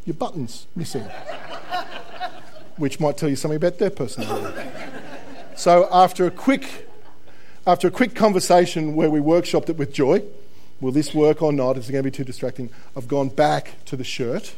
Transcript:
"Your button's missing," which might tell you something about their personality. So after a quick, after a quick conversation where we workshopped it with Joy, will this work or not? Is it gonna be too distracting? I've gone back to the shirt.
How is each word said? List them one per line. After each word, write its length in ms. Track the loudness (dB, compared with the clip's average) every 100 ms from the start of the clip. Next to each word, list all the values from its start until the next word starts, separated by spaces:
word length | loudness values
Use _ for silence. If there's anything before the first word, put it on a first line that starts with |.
"Your 100 | -6
button's 520 | -4 -4 -4 -6 -8 -8 -6
missing," 280 | -4 -6 -6 -8 -8 -8 -8 -8 -6 -4 -4 -8 -8 -8 -8 -8 -8 -10 -8 -4
which 240 | -4 0
might 160 | 0 0
tell 120 | -2
you 60 |
something 220 | -2 -2 0
about 220 | 0 2
their 120 | -2
personality. 800 | -2 -6 -6 -6 -6 -6 -8 -8 -8 -10 -10 -10 -10 -10 -10 -10 0
So 320 | 6 8 8
after 360 | 6 6 4 0
a 40 |
quick, 580 | 0 2 2 0 -8 -8 -10 -10 -10 -8 -8 -8 -2 2
after 220 | 4 2
a 20 |
quick 240 | 2 0
conversation 800 | 4 4 4 6 6 6 0 0
where 160 | 2 4
we 80 | 4
workshopped 500 | 4 4 4 0 0
it 80 | -2
with 160 | -2
Joy, 300 | 2 4 4 2 -8 -8 -8 -8 -4
will 120 | 0
this 200 | 0 2
work 300 | 4 4 4
or 100 | 2
not? 240 | 2 2 0
Is 120 | -2
it 40 |
gonna 120 | -2
be 60 | -2
too 120 | -2
distracting? 460 | -6 -4 -4 -4 -6 -8 -8 -6
I've 120 | -2
gone 220 | 0 2
back 540 | 4 4 2 -2 -8 -6
to 100 | -6
the 80 |
shirt. 500 | -4 -4 -2 -4 -6